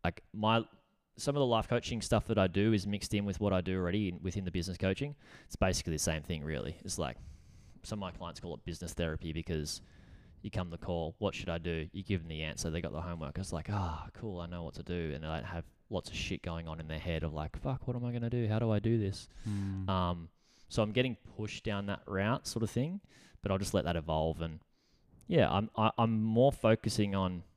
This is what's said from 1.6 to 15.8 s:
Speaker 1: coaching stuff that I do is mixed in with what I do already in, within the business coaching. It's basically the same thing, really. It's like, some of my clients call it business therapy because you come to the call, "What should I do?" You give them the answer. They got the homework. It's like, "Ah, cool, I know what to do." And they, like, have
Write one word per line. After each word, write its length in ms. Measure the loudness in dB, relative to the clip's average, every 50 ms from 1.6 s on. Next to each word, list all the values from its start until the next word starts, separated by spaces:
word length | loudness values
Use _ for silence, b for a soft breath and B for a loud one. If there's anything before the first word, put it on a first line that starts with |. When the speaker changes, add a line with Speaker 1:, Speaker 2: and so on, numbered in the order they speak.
| 4 2
Speaker 1:
coaching 340 | 0 0 0 -2 -4 -4
stuff 240 | 0 4 4 4 4
that 120 | 4 4 4
I 80 | 4 4
do 240 | 4 4 6 6
is 140 | 6 4 2
mixed 280 | 0 -4 -4 -2 -2 0
in 100 | 0 0
with 140 | 0 0 2
what 120 | 2 4
I 80 | 4 2
do 160 | 2 0 0 0
already 300 | 0 2 2 2 0 0
in, 100 | -2 -4
within 220 | -4 -4 -4 -2 -4
the 60 | -2
business 260 | -2 -2 -2 -2 -2
coaching. 380 | 0 2 2 2 2 -2 -6 -6 B B B B B B
It's 100 | B -2
basically 360 | 2 2 2 2 0 0 -2
the 60 | -2 0
same 220 | 0 0 0 0
thing, 200 | -2 -4 -6 -4
really. 340 | -2 -4 -4 -2 -4 -6 -8 -10 -10
It's 140 | -8 -4 -4
like, 180 | -4 -4 -4 -8 B B B B B B B B B B B B -10
some 140 | -8 -6 -6
of 20 |
my 100 | -6 -8
clients 300 | -8 -8 -12 -12 -12 -10
call 140 | -10 -10 -10
it 100 | -8 -8
business 280 | -8 -8 -6 -8 -8
therapy 400 | -4 -2 -2 -2 -2 -4 -4 -4
because 480 | -4 -4 -4 -2 -2 -2 -2 -4 -8 -10 B B B B B B B B B B B B
you 80 | -12 -6
come 160 | -4 -4 -6
to 40 | -6
the 120 | -8 -8 -4
call, 300 | -4 -2 -2 -2 -4 -4 _
"What 160 | -2 -2 -2
should 140 | -2 -4 -2
I 80 | -4 -2
do?" 300 | -2 -2 -2 -2 -4 -6
You 100 | -8 -10
give 180 | -2 -2 -2 -2
them 80 | -2 -4
the 140 | -6 -4
answer. 260 | -4 -4 -4 -4 -4 -2
They 100 | -2 -2
got 100 | -4 -4
the 80 | -6 -6
homework. 380 | -6 -6 -6 -6 -6 -6 -6 -6
It's 140 | -6 -4 -6
like, 140 | -6 -4 -2
"Ah, 360 | -2 -2 0 -2 -4 -6 -8 -12 -12
cool, 260 | -10 -8 -8 -6 -6
I 60 | -6
know 160 | -6 -8 -8 -8
what 100 | -8 -8
to 80 | -10
do." 300 | -6 -4 -2 -2 -2 -2 -4
And 100 | -4 -4
they, 40 | -4
like, 160 | -4 -4 -4
have 200 | -6 -6 -8 -8 -10 _ _